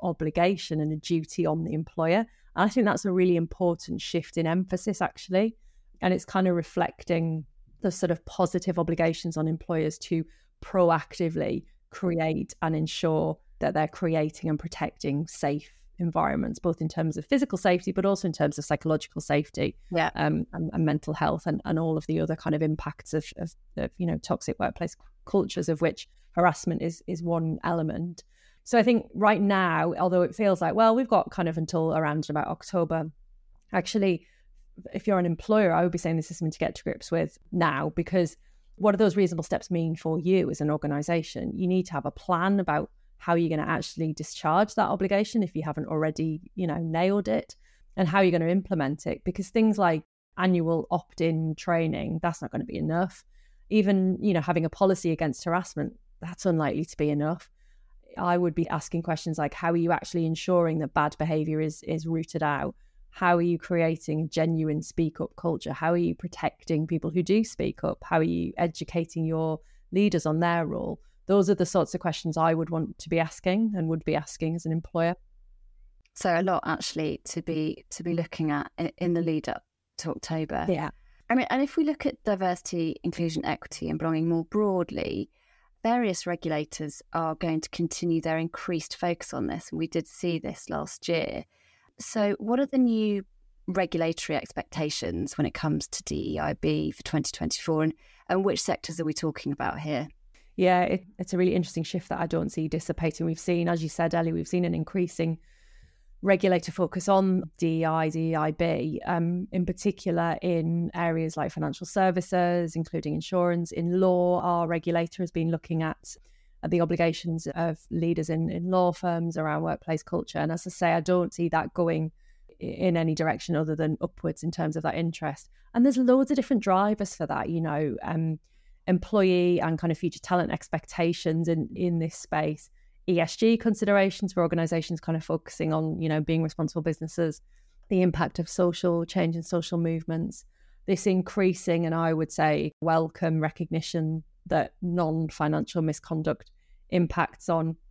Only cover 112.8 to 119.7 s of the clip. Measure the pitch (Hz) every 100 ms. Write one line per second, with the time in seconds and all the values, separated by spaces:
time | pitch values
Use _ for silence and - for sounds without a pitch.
112.8 | 160 165 156 156 - 180 175 170 170 -
113.8 | 170 180 185 180 180 180 175 170 170 170
114.8 | 170 170 170 - 175 170 165 165 - 160
115.8 | 160 - - - - - _ - 156 175
116.8 | 165 170 170 160 170 165 - - 170 160
117.8 | - 170 170 170 160 160 165 170 180 185
118.8 | 180 170 180 170 170 165 156 151 165